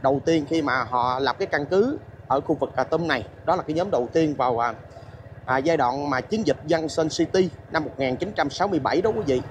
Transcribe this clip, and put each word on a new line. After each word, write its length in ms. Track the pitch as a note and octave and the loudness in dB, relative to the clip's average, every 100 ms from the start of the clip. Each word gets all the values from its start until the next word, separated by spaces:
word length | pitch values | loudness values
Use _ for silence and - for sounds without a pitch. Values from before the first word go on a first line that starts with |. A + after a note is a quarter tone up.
Đầu 180 | C3+ C#3 | 2 2
tiên 200 | C3+ E3 C#3+ | 2 2 2
khi 140 | D#3+ | 0
mà 220 | C#3+ B2+ | 2 0
họ 340 | A2+ B2 B2 B2+ | 0 0 2 2
lập 180 | C3+ A#2 | 0 -2
cái 80 | F#3+ | -2
căn 200 | D#3 C#3+ | -2 0
cứ 320 | F#3 A#3+ D#4+ - - - | 2 2 0 -10 -20 -2
ở 120 | C3+ | -2
khu 140 | - | 0
vực 160 | D#3 C3+ - | -2 0 -2
Cà 80 | |
Tum 240 | C3 D#3+ E3 | 0 0 0
này, 160 | C3+ G2+ - | -2 -2 -8
đó 120 | - F3+ | -2 0
là 60 | |
cái 120 | - | 0
nhóm 160 | D#3 F#3+ | -2 0
đầu 180 | B2+ A#2+ | 0 2
tiên 220 | D#3+ D#3 | 2 2
vào, 240 | C#3 B2+ A#2 | 2 0 2
à, 160 | A#2+ A#2 - - - - - - | -2 -4 -14 -18 -20 -20 -20 -16
à, 140 | - C3 | -2 0
giai 180 | C#3 E3 | 2 4
đoạn 340 | B2 C3+ C#3+ | 2 0 -2
mà 100 | C3 | -2
chiến 260 | - G#3+ F3+ | -2 -2 0
dịch 100 | C3 D3 | 0 0
Junction 400 | E3 D#3 - D#3+ | 0 0 0 -2
City 400 | - E3 F#3+ F#3 - - | 0 2 2 2 -2 -4
năm 120 | D#3+ | -4
một 80 | C#3+ - | -4 -2
nghìn 180 | C#3 F3 | -2 -2
chín 160 | F#3 G#3 | -4 -2
trăm 140 | C#3+ | -2
sáu 180 | - F#3+ | 0 0
mươi 100 | F3 | 0
bảy 220 | A#2+ C#3 | 2 2
đó 100 | G#3 | 2
quý 120 | A3+ E3+ | 0 0
vị. 160 | B2+ - | 0 0